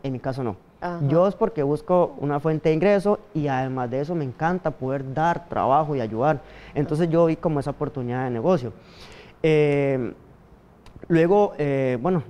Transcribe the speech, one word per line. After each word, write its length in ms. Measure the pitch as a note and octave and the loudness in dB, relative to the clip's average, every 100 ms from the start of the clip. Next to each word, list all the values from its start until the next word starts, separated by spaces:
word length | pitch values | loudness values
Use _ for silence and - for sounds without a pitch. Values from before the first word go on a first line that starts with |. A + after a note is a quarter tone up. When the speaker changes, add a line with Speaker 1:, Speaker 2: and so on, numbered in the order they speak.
Speaker 1:
en 100 | C#3 | -8
mi 60 | B2+ | -6
caso 240 | C3+ B2+ | -6 -4
no. 120 | A#2+ F#2+ - _ | -4 -6 -14 _
Speaker 2:
Ajá. 180 | F3 E3+ C#3 | -8 -4 2
Speaker 1:
Yo 200 | E3 G3 | 4 2
es 60 | |
porque 300 | G3 A3 D#3 | 2 -2 0
busco 520 | C#3 D3 - F3+ D#3+ - | -2 -2 0 2 2 -2
una 200 | D3 C#3+ | -4 -2
fuente 300 | D#3+ D#3 E3 | -2 0 0
de 60 | D#3 | 2
ingreso 420 | F#3+ G3+ G3 G#3 - | 4 4 2 -2 -2
y 140 | E3 C#3+ | -4 -2
además 420 | C3 C3 C3 B2 | -2 -2 -4 -4
de 120 | C3 | -4
eso 120 | D3 | -4
me 100 | F3 | -4
encanta 460 | C3+ A#2 D#3+ F#3 D#3+ | -4 -2 -2 0 -4
poder 460 | - C3 C#3 C3 C#3+ | -4 -4 -4 -4 0
dar 340 | E3 E3 - | 0 0 -4
trabajo 460 | G#2 G#2+ C#3+ D#3 C#3 | -2 2 2 2 -2
y 60 | |
ayudar. 380 | A2 A2 C#3+ D3+ - - - C#3+ | -4 0 0 0 -6 -20 -8 -4
Entonces 340 | D3 D#3 E3+ | -2 0 2
yo 160 | E3 E3 | 4 2
vi 120 | D#3 | 2
como 220 | E3+ D3 | -2 -2
esa 120 | C#3+ | -4
oportunidad 540 | - C#3+ C3+ A#2+ B2+ C3 | -4 -6 -4 -6 -4 -4
de 40 | |
negocio. 420 | A#2+ D3+ F3 A#2+ - - - - - - - | -2 0 0 -2 -12 -20 -20 -20 -20 -20 -2
Eh, 720 | D#3+ D3+ D3 C#3+ C#3 C3 A2+ - - - - - _ - - - - | 2 4 4 2 0 0 -4 -8 -20 -20 -20 -20 _ -20 -20 -20 0
luego, 460 | E3 E3+ G3+ G3+ - | 2 4 4 2 0
eh, 400 | C#3+ C3+ C3 B2 | -2 0 0 0
bueno, 220 | D#3+ F3+ | 0 -2